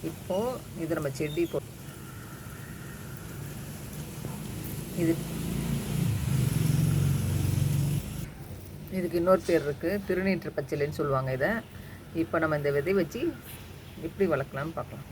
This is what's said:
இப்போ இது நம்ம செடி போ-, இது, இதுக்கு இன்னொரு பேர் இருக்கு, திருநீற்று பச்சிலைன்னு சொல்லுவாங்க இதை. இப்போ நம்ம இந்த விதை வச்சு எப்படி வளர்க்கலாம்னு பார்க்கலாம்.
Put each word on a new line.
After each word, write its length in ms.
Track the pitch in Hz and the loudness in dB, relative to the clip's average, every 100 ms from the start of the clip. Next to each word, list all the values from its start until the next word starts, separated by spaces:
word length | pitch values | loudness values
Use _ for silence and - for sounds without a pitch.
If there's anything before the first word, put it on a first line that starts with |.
| 160 | -4
இப்போ 280 | 156 - 185 240 - - 170 | -6 -2 0 0 -4 -8 -6
இது 160 | 160 165 | -2 0
நம்ம 120 | 147 131 | -2 -2
செடி 260 | 151 156 165 | -2 0 0
போ-, 100 | 147 - - - - - - - - - - - - - - - - - - - - - - - - - - - - - - - - - 185 | -2 -6 -12 -12 -12 -12 -12 -12 -12 -12 -12 -10 -10 -10 -10 -10 -10 -10 -8 -8 -8 -8 -10 -10 -8 -8 -8 -8 -8 -8 -6 -6 -6 -4 2
இது, 120 | 165 165 - - - - - - - - - - - - - - - - - - - - - - - - - - - 50 - - - - - - - - - 190 | 2 2 -2 -4 -2 -2 0 0 0 2 2 2 2 4 4 4 4 6 6 6 6 4 2 2 4 4 4 4 2 2 -2 -6 -6 -10 -12 -12 -12 -12 -4 -2
இதுக்கு 220 | 175 170 | 0 4
இன்னொரு 200 | 175 185 185 | 6 6 6
பேர் 160 | 165 143 | 4 4
இருக்கு, 240 | 139 165 202 196 | 0 0 0 2
திருநீற்று 480 | 180 190 180 151 - | 2 4 2 0 -4
பச்சிலைன்னு 400 | 139 147 143 151 | -2 0 0 2
சொல்லுவாங்க 320 | 151 135 131 131 | 2 2 2 2
இதை. 140 | 156 131 - - - - - 165 | 2 2 -4 -14 -14 -14 -6 -2
இப்போ 140 | 165 165 | 2 2
நம்ம 160 | 156 151 | 4 4
இந்த 120 | 143 143 | 4 2
விதை 160 | 147 196 | 4 2
வச்சு 220 | 156 233 330 - - - - - - - 160 | 2 0 -2 -4 -12 -14 -14 -14 -14 -8 -8
எப்படி 180 | - 190 | 0 4
வளர்க்கலாம்னு 440 | 139 131 135 151 156 | 4 0 -4 -4 -4
பார்க்கலாம். 300 | 120 - - | -6 -10 -12